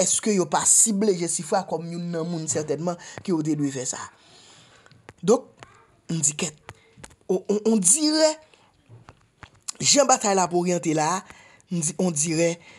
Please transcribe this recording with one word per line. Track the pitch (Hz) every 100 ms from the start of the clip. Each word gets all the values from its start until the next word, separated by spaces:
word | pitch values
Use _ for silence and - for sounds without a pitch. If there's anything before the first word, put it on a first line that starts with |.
èske | 190 - 220 202
yo | 165
pa | 160 160
sible | - 226 196 214 175
Jesifra | 170 - 160 196 185
kòm | 165 165
yon | 170 175 170
nan | 170
moun, | 170 156
sètènman, | 156 151 143 175 170 - -
ki | -
yo | 165 156
te | 151
dwe | 143
fè | 135 -
sa. | - - - _ - - - - - - - - -
Donk, | 175 233 - _ - - _ _ -
m | 165
di | 135 151
kèt, | 165 - - - _ - - - -
on, | 190 -
on, | 208 214
on | 226
dire, | 180 320 302 311 311 311 - _ _ _ _ - - - _ _ - _ - -
jan | - 277 262
batay | 254 214
la | 196 175
pou | 175 180
oryante | 175 170 156
la, | 156 185 - - - - _
m | 175
di, | 151 -
on | 185
dire, | 151 165 156 170 170 -